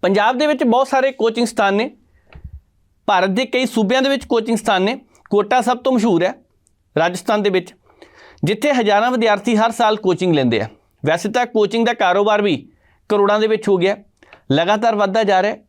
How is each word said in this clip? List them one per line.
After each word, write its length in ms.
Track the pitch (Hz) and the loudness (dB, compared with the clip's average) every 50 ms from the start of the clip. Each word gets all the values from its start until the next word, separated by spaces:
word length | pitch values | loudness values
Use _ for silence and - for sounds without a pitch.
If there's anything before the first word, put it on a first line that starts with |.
ਪੰਜਾਬ 360 | - 180 196 208 208 226 262 247 | 0 0 0 2 2 0 0 0
ਦੇ 80 | 302 | 0
ਵਿੱਚ 180 | 302 302 - 311 | 0 0 0 0
ਬਹੁਤ 240 | 247 226 247 269 262 | 0 2 2 0 0
ਸਾਰੇ 240 | - 269 254 277 | 0 0 0 0
ਕੋਚਿੰਗ 340 | 262 - 220 226 220 233 240 | -2 -2 -4 -2 -2 -2 -4
ਸਥਾਨ 280 | 220 - - 208 196 196 | -4 -2 -2 0 0 0
ਨੇ, 160 | 202 226 302 - _ _ _ _ _ _ _ - - - - - - _ _ _ _ _ _ _ _ _ | 0 -2 -4 -8 _ _ _ _ _ _ _ -20 -20 -20 -20 -20 -20 _ _ _ _ _ _ _ _ _
ਭਾਰਤ 220 | - 202 185 180 196 | -2 0 0 0 0
ਦੇ 160 | 185 220 262 | 0 -2 -4
ਕਈ 220 | - - 247 254 | -2 -2 -2 -2
ਸੂਬਿਆਂ 360 | 240 - 226 220 190 247 262 | -2 0 -2 0 0 0 0
ਦੇ 60 | 262 277 | 0 0
ਵਿੱਚ 160 | 277 254 - | -2 -2 -2
ਕੋਚਿੰਗ 320 | - - 226 220 233 233 | -2 -2 -2 -2 -2 -4
ਸਥਾਨ 260 | 202 - - 208 185 | -4 -2 -2 0 0
ਨੇ। 180 | 190 208 247 277 - _ _ _ _ - | 0 -2 -4 -6 -12 _ _ _ _ -2
ਕੋਟਾ 300 | - 202 202 202 247 254 | -2 0 0 2 0 0
ਸਭ 180 | 220 233 247 240 | 0 0 -4 -2
ਤੋਂ 140 | - 269 | -2 0
ਮਸ਼ਹੂਰ 320 | 254 240 196 240 185 170 175 | 0 0 2 2 0 2 0
ਹੈ 100 | 185 262 - _ _ _ _ _ _ _ _ _ _ _ 147 | -2 -4 -6 _ _ _ _ _ _ _ _ _ _ _ -2
ਰਾਜਸਥਾਨ 440 | 160 175 180 180 - - 220 208 | -2 -2 -2 -6 -4 -2 -2 0
ਦੇ 80 | 202 208 | 0 0
ਵਿੱਚ, 240 | 185 185 175 - - _ _ _ _ _ - _ _ - - - - _ - | -2 -2 -4 -6 -20 _ _ _ _ _ -20 _ _ -20 -20 -20 -12 _ -4
ਜਿੱਥੇ 280 | 151 214 220 285 294 | -4 -2 -2 0 0
ਹਜ਼ਾਰਾਂ 380 | 277 247 226 202 202 208 220 247 | 0 0 2 2 2 2 2 0
ਵਿਦਿਆਰਥੀ 460 | 254 240 226 226 208 196 208 240 233 | 0 0 2 2 0 0 0 0 0
ਹਰ 140 | 208 220 233 | 2 2 0
ਸਾਲ 260 | 214 - 240 214 214 | 0 0 0 0 0
ਕੋਚਿੰਗ 380 | 214 214 185 175 165 185 180 165 | 0 0 -2 -2 0 0 0 2
ਲੈਂਦੇ 260 | 147 131 123 117 107 | 2 2 2 0 0
ਆ। 80 | 104 107 - _ _ _ _ _ - | -2 -6 -10 _ _ _ _ _ -2
ਵੈਸੇ 220 | 151 160 170 - 208 | -2 -2 -2 -2 -4
ਤਾਂ 180 | 220 254 247 | -2 -2 -2
ਕੋਚਿੰਗ 400 | 233 240 220 208 196 214 233 233 | 0 0 0 0 0 0 0 0
ਦਾ 60 | 240 | 0
ਕਾਰੋਬਾਰ 500 | 240 233 208 180 180 196 202 214 214 208 | 0 0 0 2 2 2 2 2 2 2
ਵੀ 260 | 208 208 160 113 - - _ _ _ _ _ _ _ _ | 2 0 -2 -2 -6 -14 _ _ _ _ _ _ _ _
ਕਰੋੜਾਂ 320 | 208 202 202 202 208 214 | 0 2 2 2 2 2
ਦੇ 60 | 214 | 2
ਵਿੱਚ 220 | 220 220 214 214 202 | 0 0 -2 0 0
ਹੋ 80 | 196 | 0
ਗਿਆ, 200 | 180 170 190 208 208 - _ _ _ _ _ - _ _ _ | 2 2 0 -2 -4 -10 _ _ _ _ _ -20 _ _ _
ਲਗਾਤਾਰ 420 | 135 147 170 180 214 214 226 233 220 | 0 0 2 0 0 0 2 0 0
ਵੱਧਦਾ 280 | 208 202 196 190 226 | 0 0 0 0 0
ਜਾ 200 | 220 196 196 185 | 2 2 2 2
ਰਿਹਾ। 140 | 190 208 220 - _ | 2 0 -4 -6 _